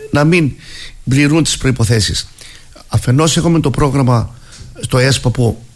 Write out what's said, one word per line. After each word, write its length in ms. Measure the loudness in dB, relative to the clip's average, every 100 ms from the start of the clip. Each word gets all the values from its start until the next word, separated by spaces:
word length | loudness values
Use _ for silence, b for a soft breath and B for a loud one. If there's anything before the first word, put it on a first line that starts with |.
| -2
να 140 | 2
μην 280 | 4 4 2 -4 B B B B -2
πληρούν 340 | 2 2 2
τις 140 | 0 0
προϋποθέσεις. 720 | -2 0 2 0 0 -6 -8 B B B B -20 -4
Αφενός 480 | -2 0 2 2 2
έχουμε 240 | 2 2
το 100 | 0
πρόγραμμα 640 | 0 0 2 2 2 0 -10 B B B -12
στο 180 | -2 2
εσπα 320 | 2 0 -2
που 280 | 0 -2 -2 -12